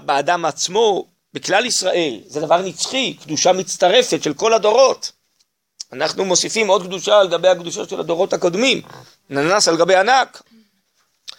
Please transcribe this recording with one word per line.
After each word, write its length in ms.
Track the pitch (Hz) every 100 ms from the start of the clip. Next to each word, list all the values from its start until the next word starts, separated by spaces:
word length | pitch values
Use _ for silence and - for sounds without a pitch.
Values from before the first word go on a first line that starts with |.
| 147
באדם 400 | 151 156 175 160
עצמו, 600 | - - 190 233 185 - _ _
בכלל 320 | 147 - 190 240
ישראל. 540 | - 185 175 160 107 90
זה 120 | 135
דבר 220 | 156 170
נצחי, 520 | 190 151 - 262 233
קדושה 400 | - 143 151 180
מצטרפת 680 | 185 - - 180 220 240 160
של 100 | 156
כל 200 | 143 214
הדורות. 580 | 226 208 226 262 - - - _ _ _ _ _ - -
אנחנו 320 | 123 156 143 190
מוסיפים 420 | 175 160 220 208
עוד 160 | 196
קדושה 360 | 180 185 185 208
על 80 | 190
גבי 200 | 165 180
הקדושה 380 | 175 170 175 196
של 140 | 185
הדורות 340 | 160 165 190
הקודמים. 480 | 190 180 175 262 180 - - - _ -
ננס 380 | 135 151 202 180
על 100 | 160
גבי 180 | 170 185
ענק. 460 | 202 262 - - _ 226 _ _ _ _ _ _ -